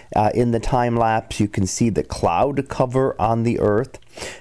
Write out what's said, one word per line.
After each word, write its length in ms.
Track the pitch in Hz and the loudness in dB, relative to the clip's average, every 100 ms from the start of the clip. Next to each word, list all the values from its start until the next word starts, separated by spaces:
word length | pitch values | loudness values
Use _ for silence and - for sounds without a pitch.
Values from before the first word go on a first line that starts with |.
| - | -4
uh, 160 | - 107 | 0 2
in 200 | 113 120 | 2 2
the 80 | 117 | 0
time 360 | - 123 120 117 | 0 0 2 2
lapse. 440 | 113 110 - - | 2 0 -2 -2
You 80 | 104 | -2
can 180 | - 92 | 0 -4
see 240 | - 117 | 0 0
the 140 | 82 | 0
cloud 640 | - - 95 85 135 139 131 | -4 -2 0 2 0 -2 -4
cover 520 | - 127 131 131 - | -4 0 0 0 0
on 220 | 110 117 | 0 2
the 160 | 117 - | 0 2
Earth. 400 | 104 104 139 - - - - - | 2 2 -2 -10 -20 -16 -14 -14